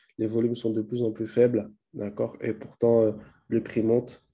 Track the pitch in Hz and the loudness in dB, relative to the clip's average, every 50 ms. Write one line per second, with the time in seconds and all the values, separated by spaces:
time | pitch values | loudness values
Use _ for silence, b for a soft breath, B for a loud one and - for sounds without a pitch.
0 | b b b - 110 110 113 117 117 117 120 120 - 113 110 110 107 - 123 120 | b b b -6 -4 -2 0 0 0 0 -2 -2 -2 -2 -2 -2 -4 -4 -4 -2
1 | 120 110 110 - 113 107 - 120 123 120 120 110 104 - - _ _ _ - 113 | -2 -2 -2 -4 -8 -2 2 4 4 4 4 0 -2 -4 -12 _ _ _ -10 -10
2 | 107 101 - - 117 117 - - - 117 110 - - - - _ 120 117 117 113 | -8 -8 -4 -6 -6 -6 -6 -6 -6 -6 -6 -6 -12 -18 -4 _ 2 4 6 6
3 | 110 107 104 B B B B B B - 113 113 110 - - 117 107 110 117 120 | 4 4 0 B B B B B B -2 -2 -2 -2 -2 -2 -2 2 2 2 2
4 | 120 - - - _ _ | 0 -4 -12 -20 _ _